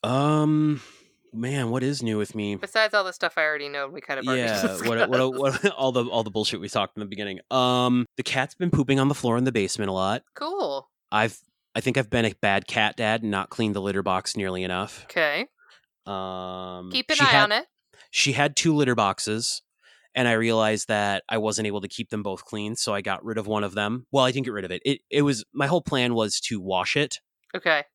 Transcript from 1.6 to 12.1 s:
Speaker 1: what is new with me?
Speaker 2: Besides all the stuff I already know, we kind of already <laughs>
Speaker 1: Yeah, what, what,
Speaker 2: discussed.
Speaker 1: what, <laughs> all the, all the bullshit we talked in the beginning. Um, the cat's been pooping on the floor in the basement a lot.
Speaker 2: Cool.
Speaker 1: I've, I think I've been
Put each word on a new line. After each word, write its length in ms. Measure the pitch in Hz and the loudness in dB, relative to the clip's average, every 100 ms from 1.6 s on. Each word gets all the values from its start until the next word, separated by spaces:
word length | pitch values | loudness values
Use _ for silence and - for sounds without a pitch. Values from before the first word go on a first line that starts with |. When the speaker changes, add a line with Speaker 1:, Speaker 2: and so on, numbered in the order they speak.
| 117 | 0
Speaker 1:
what 140 | 127 | 0
is 200 | 131 139 | 0 -2
new 140 | 117 107 | -2 -2
with 180 | 104 110 | -2 -4
me? 200 | 104 98 | -4 -4
Speaker 2:
Besides 380 | - 220 214 | -4 0 2
all 100 | 214 185 | 0 -2
the 80 | |
stuff 200 | - 175 - | -4 -4 0
I 60 | |
already 260 | 156 151 143 | 0 -2 -6
know, 180 | 143 139 | -8 -8
we 140 | - | -10
kind 180 | - 135 | -6 -4
of 80 | 127 | 0
already 140 | 127 | 0
<laughs> 40 | 117 | 0
Speaker 1:
Yeah, 300 | 104 113 95 110 | 0 0 -2 0
what, 220 | 113 113 | 0 2
what, 80 | 127 131 | 2 2
Speaker 2:
discussed. 320 | 131 139 127 | 2 0 2
Speaker 1:
what, 100 | 202 | -2
<laughs> 40 | - | 2
all 140 | 135 | 0
the, 120 | 123 120 | 2 0
all 180 | 117 | 0
the 80 | 107 | 0
bullshit 280 | 104 107 101 | -2 -2 -4
we 80 | 98 | -4
talked 280 | 113 98 - | -2 -2 -6
in 20 | |
the 40 | 104 | -10
beginning. 340 | 98 101 92 - | -8 -8 -8 -2
Um, 560 | 131 127 123 127 123 117 - | 2 4 4 4 4 0 -6
the 60 | |
cat's 320 | - 135 135 - | -2 -2 -2 -2
been 160 | 175 | 0
pooping 280 | - 131 135 | 2 4 4
on 80 | 135 | 4
the 80 | 143 | 2
floor 220 | 123 117 | 2 2
in 80 | 131 | 2
the 60 | |
basement 360 | 113 98 - 101 | 2 0 -2 -2
a 40 | |
lot. 300 | 95 95 120 _ - | 0 0 -2 _ -10
Speaker 2:
Cool. 540 | 294 392 196 139 - _ _ | -6 -4 -4 -4 -10 _ _
Speaker 1:
I've, 280 | 214 117 - _ _ _ - | 0 0 -2 _ _ _ -4
I 40 | |
think 160 | 131 127 | 0 0
I've 120 | |
been 160 | 113 | 0